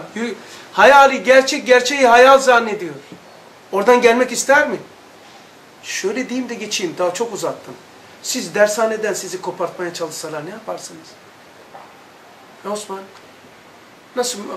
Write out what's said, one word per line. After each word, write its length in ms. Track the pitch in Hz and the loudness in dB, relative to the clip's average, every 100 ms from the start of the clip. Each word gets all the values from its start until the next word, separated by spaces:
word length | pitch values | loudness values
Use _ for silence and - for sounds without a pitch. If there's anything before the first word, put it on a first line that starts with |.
| - 208 233 196 - - - | -4 -10 -8 -10 -16 -20 -8
Hayali 500 | - 214 277 277 254 | 4 6 8 6 4
gerçek, 420 | 190 262 262 302 226 | 4 4 4 -2 2
gerçeği 420 | 247 247 285 254 | 2 2 2 4
hayal 320 | 233 262 269 | 6 8 6
zannediyor. 540 | 247 240 226 208 170 139 - - - - - - - | 4 2 0 -6 -8 -14 -18 -20 -20 -20 -20 -20 -8
Oradan 300 | 190 202 247 | -2 2 4
gelmek 300 | 233 233 254 | 4 2 0
ister 380 | 240 - 285 285 | -2 2 2 2
mi? 80 | 180 - - - - - - - - - _ | -4 -12 -20 -20 -20 -20 -20 -20 -20 -20 _
Şöyle 460 | - - 190 226 254 | -12 -8 -6 -6 -6
diyeyim 200 | 247 247 | -8 -8
de 40 | |
geçeyim, 420 | 233 208 - 180 151 | -10 -8 -6 -6 -4
daha 160 | 180 | -4
çok 200 | 170 233 | -4 -6
uzattım. 400 | 190 151 - - 120 - - - - | -6 -8 -10 -14 -20 -20 -20 -20 -16
Siz 320 | - 254 185 160 | -10 -10 -6 0
dershaneden 580 | 208 208 220 214 214 | 0 0 -4 -4 -6
sizi 280 | 180 185 185 | -6 -10 -12
kopartmaya 520 | 185 170 170 - 175 | -10 -8 -8 -8 -10
çalışsalar 520 | 170 160 147 160 156 151 | -8 -10 -10 -12 -12 -14
ne 40 | |
yaparsınız? 580 | 214 220 175 - 165 - - - - - - - - - - - - - - - - 202 | -14 -14 -14 -14 -20 -20 -20 -20 -20 -20 -20 -20 -20 -20 -20 -20 -20 -20 -20 -20 -18 -12
Ya 60 | |
Osman? 280 | 208 208 190 196 - - - - - - - - - _ 254 | -10 -10 -14 -16 -20 -20 -20 -20 -20 -20 -20 -20 -20 _ -8
Nasıl? 240 | 240 202 208 | -6 -8 -12